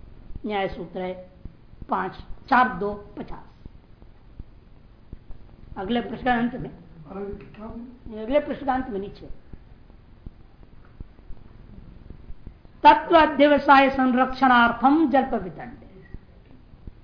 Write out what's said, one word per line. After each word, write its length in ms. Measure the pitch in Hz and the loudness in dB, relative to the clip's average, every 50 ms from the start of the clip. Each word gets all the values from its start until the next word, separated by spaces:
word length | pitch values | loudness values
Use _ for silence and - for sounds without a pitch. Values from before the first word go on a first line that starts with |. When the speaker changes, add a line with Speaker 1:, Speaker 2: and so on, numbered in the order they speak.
| - - - - - - - - - | -20 -18 -20 -18 -14 -14 -12 -8 -6
Speaker 1:
न्याय 220 | 214 214 196 190 | -4 -4 -2 -4
सूत्र 340 | 185 - 226 175 170 - 190 | -4 -6 -10 -12 -12 -10 -8
है 300 | 185 185 185 185 - - - - - - - - - - - - - - | -8 -8 -8 -10 -16 -20 -20 -20 -20 -20 -20 -20 -20 -20 -20 -18 -8 -6
पांच, 220 | 240 190 185 185 - - - - - - - - | -4 -4 -4 -6 -8 -12 -14 -14 -14 -14 -2 2
चार 200 | 262 247 247 220 | 2 2 2 2
दो 240 | 185 175 202 202 208 | -2 -4 -6 -8 -8
पचास, 500 | 202 - - - - - - - - - - - - - - - - - - - _ - - - - - - - - - - - - - - - - - - - - - - - - - - - - - - - - - - - | -10 -14 -16 -16 -16 -14 -14 -14 -14 -16 -20 -20 -20 -20 -20 -20 -20 -20 -20 -20 _ -20 -20 -20 -20 -20 -20 -18 -18 -18 -18 -20 -20 -20 -20 -20 -20 -20 -20 -20 -20 -20 -20 -20 -16 -14 -14 -14 -14 -16 -20 -20 -20 -20 -16 -12
अगले 240 | 220 190 196 240 240 | -10 -6 -4 -2 -4
पृष्ठ 240 | - - 233 - - | -4 -6 -10 -4 -2
का 80 | 254 247 | 0 0
अंत 220 | 233 240 240 262 | 0 0 -2 -4
में, 140 | 208 165 - | -8 -10 -12
Speaker 2:
अरे, 560 | - - - - - - - - 190 196 202 | -14 -18 -20 -20 -20 -20 -18 -16 -14 -12 -12
क्या? 400 | 196 202 - - - - 208 214 233 233 240 240 - - - - 240 220 214 220 | -12 -12 -14 -16 -18 -18 -16 -16 -14 -14 -14 -16 -16 -18 -18 -16 -14 -12 -10 -4
Speaker 1:
अगले 160 | 220 269 294 | -2 0 0
पृष्ठ 240 | 294 302 269 - 277 | 0 -2 -6 -6 -4
का 100 | 262 254 | -2 -2
अंत 160 | 262 - - | -2 -4 -6
में 100 | 202 190 | -8 -8
नीचे, 260 | 202 202 - - - - - - - - - - - - - - - - - - - - - - - - - - - - - - - - - - - - - - - - - - - - - - - - - - - - - - - - - - - - - - - - - - - - - - - - - - - | -8 -10 -14 -14 -14 -14 -14 -14 -16 -18 -20 -20 -20 -20 -20 -20 -20 -20 -20 -20 -20 -20 -20 -20 -20 -20 -20 -20 -20 -20 -20 -20 -20 -20 -20 -20 -20 -20 -20 -20 -20 -20 -20 -20 -18 -16 -16 -16 -18 -20 -20 -20 -20 -20 -20 -20 -20 -20 -20 -20 -20 -20 -20 -18 -18 -16 -16 -16 -16 -20 -20 -20 -20 -20 -6 6 8
"तत्व 320 | 196 - - - - 349 | 8 8 8 6 4 6
अध्यवसाय 720 | 320 302 302 294 262 285 294 294 277 285 294 277 269 277 262 | 6 6 4 4 4 6 6 6 4 6 6 6 6 6 4
संरक्षणार्थम 1200 | 262 262 262 254 240 254 262 254 - - 269 254 247 240 233 233 220 - 226 269 294 320 320 254 | 2 2 0 2 2 2 0 0 0 2 4 4 6 6 4 4 2 2 4 4 4 4 4 4
जल्प 240 | 269 269 247 - 247 | 4 2 2 0 -2
वितंडे", 680 | 208 185 180 151 - 123 120 - - - - - - - - - - - - - - - - - - - - - - - - - - | -4 -6 -8 -12 -14 -16 -16 -18 -20 -20 -20 -20 -20 -20 -18 -20 -20 -20 -20 -20 -20 -20 -20 -20 -20 -20 -20 -20 -20 -20 -20 -20 -20